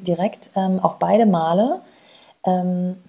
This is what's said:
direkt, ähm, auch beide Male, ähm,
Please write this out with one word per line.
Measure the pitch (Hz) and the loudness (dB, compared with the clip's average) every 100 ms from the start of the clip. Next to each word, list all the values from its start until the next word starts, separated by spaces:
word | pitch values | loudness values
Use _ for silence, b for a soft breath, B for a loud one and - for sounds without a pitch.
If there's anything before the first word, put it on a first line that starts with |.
| 180 | -4
direkt, | 170 196 - - 196 | -2 -4 -6 -10 -4
ähm, | 190 185 | -2 0
auch | 180 | -2
beide | - 175 208 220 | -2 2 4 4
Male, | 170 160 180 247 359 - b b b b b 185 | 2 2 2 0 -2 -10 b b b b b -2
ähm, | 185 180 180 180 185 | 0 0 -2 -4 -6